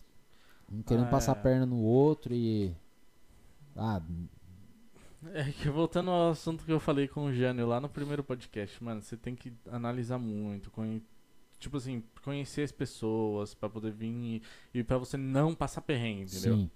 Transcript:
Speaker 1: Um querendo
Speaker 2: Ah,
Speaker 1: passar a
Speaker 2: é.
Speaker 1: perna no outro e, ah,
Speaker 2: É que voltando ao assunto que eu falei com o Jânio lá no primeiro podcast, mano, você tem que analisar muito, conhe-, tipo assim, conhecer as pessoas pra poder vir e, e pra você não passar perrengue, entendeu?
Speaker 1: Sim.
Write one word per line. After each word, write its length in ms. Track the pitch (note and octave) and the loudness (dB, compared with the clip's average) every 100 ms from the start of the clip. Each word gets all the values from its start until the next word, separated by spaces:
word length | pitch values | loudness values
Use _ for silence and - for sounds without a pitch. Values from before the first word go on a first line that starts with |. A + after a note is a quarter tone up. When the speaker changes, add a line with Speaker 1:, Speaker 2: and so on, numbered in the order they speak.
| - - - - - - - | -20 -20 -20 -20 -20 -20 -10
Speaker 1:
Um 100 | G#2 | -6
querendo 240 | A2 A#2 B2 | 2 4 6
Speaker 2:
Ah, 40 | |
Speaker 1:
passar 220 | C#3 C3+ C3 | 4 4 4
a 20 | |
Speaker 2:
é. 40 | |
Speaker 1:
perna 240 | C3 C3 B2+ | 4 4 4
no 120 | A#2+ | 4
outro 500 | A2 B2+ D3 D3+ B2 | 6 8 6 4 0
e, 420 | A#2+ A2+ G#2+ G2 E2+ - - - - - - - - - - | 0 2 2 0 -2 -12 -20 -20 -20 -20 -20 -20 -20 -14 -4
ah, 240 | A2 G2 E2 E2+ E2+ - - F#2 - - - - - - D#3+ | -2 -2 -4 -8 -8 -14 -20 -20 -20 -20 -20 -20 -20 -18 -10
Speaker 2:
É 120 | F3+ C#3 | -4 -4
que 180 | C#3 D3 | -2 -2
voltando 400 | C#3+ E3 F3 F3+ | 2 2 2 2
ao 200 | F3 E3+ | 4 4
assunto 320 | D#3 - D#3+ - | 2 -2 -6 0
que 40 | |
eu 60 | D#3 | 0
falei 300 | - C#3+ C#3 | 2 2 2
com 160 | - D3 | 0 -2
o 60 | |
Jânio 340 | B2 B2+ B2+ A#2 | 2 2 2 0
lá 140 | A#2+ | 0
no 80 | C#3+ | -2
primeiro 340 | D3 C#3+ D3 | -6 -4 -4
podcast, 600 | C#3 A#2+ - A2 G2+ - | -4 -6 -8 -6 -6 -8
mano, 160 | A#2 A2 | -8 -8
você 160 | - A#2 | -10 -10
tem 180 | B2 | -8
que 160 | B2 B2+ A#2 - | -10 -12 -16 -10
analisar 480 | A#2+ A#2+ B2 A#2 B2+ | -6 -4 -2 -2 -2
muito, 520 | A#2 G#2 G#2 G2+ G2 | -2 -4 -4 -6 -8
conhe-, 320 | - A2 A2 - - - - - - | -6 -4 -4 -8 -20 -20 -20 -20 -14
tipo 200 | B2 C#3+ | -8 -6
assim, 240 | B2+ B2 A2+ - | -4 -8 -8 -12
conhecer 380 | - C#3+ C3+ - | -8 -6 -4 -4
as 80 | D3 | -4
pessoas 840 | - C3+ - A2 A2 A2 G#2 G#2 | -4 -6 -4 -2 0 0 0 -4
pra 140 | - G#2+ | -6 -8
poder 200 | A2 A2 | -4 -6
vir 520 | G#2+ A2+ A#2+ A#2 A2+ - - - | -4 -6 -4 -4 -6 -8 -20 -6
e, 40 | B2 | -4
e 40 | |
pra 140 | A#2 B2+ | 0 0
você 180 | B2+ C#3+ | 0 -4
não 380 | C3+ C3+ D#3 | 0 4 4
passar 260 | E3 C#3+ - | 2 -4 -4
perrengue, 440 | - C3+ A#2 G2+ | -2 0 0 -4
entendeu? 320 | F#2+ F#2+ A2+ A2 | -6 0 4 4
Speaker 1:
Sim. 140 | F2 | 2